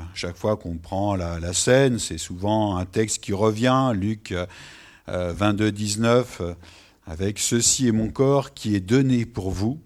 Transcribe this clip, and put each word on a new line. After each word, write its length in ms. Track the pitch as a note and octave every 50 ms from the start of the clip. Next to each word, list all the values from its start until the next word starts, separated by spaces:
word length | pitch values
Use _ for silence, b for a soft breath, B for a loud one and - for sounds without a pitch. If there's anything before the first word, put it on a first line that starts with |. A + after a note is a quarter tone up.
| E2 E2+ -
chaque 240 | - - F2+ F2
fois 180 | - - G#2+ G#2+
qu'on 220 | G#2 - F2 E2+
prend 380 | E2 - - F#2+ F#2+ G2+ G#2 G2
la, 240 | F#2 F2 E2+ E2+ E2
la 120 | E2 F2
scène, 480 | F#2 - - B2+ B2+ C3+ C#3 C3 A#2+ G#2+
c'est 180 | - - E2+
souvent 600 | D#2+ - - F#2 F2+ G2 G#2 A2 A2 G#2+ G#2 F#2
un 80 | F2+ F#2
texte 340 | F#2 - G#2+ A2+ G#2 - -
qui 140 | - - G2
revient, 580 | F#2+ A2 A2 G#2 G#2+ A#2+ B2+ C3 C3 C3+ B2+ A2
Luc, 380 | F#2 F#2+ G#2+ G#2+ G#2 - - G2 F2 F2 - B B B B B B B B B B B -
euh, 240 | - F2+ F2+ F2 E2+
vingt-deux 380 | - G#2 G#2+ G#2 G2 G#2+ G#2+
dix-neuf, 720 | G#2 G2+ G#2+ G#2 G2+ A2 A#2 A#2 A#2+ B2+ A#2+ A#2+ - -
euh, 120 | F2 F2 E2+ - b b b b b b b b b
avec « 320 | - D#2+ E2 F#2+ G#2 G2+ -
Ceci 480 | - - A#2+ A#2 A#2 - - - C3
est 40 | A#2
mon 180 | G#2+ A2 A2 G2+
corps 440 | - - C3+ C3+ C#3 C#3+ C3 - -
qui 220 | - - G#2+ G#2
est 60 | G2
donné 440 | F#2 F2+ B2 C#3 C3+ C3 B2+ A#2+ A2+
pour 240 | A#2 - G#2+ F#2 F#2+
vous. 300 | F#2 F2+ G#2 A#2 D3 D#3+ -